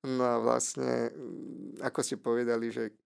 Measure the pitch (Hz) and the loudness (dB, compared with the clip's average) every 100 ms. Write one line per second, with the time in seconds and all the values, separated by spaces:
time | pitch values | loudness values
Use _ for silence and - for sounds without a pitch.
0 | 135 127 123 117 117 120 - - 131 120 | -2 2 4 4 4 2 0 -2 0 0
1 | 117 151 127 127 131 127 - - 127 - | 0 -4 -10 -10 -10 -10 -10 -4 -2 0
2 | 135 113 120 117 120 117 117 113 110 - | -2 -2 2 2 4 2 0 -2 -4 -8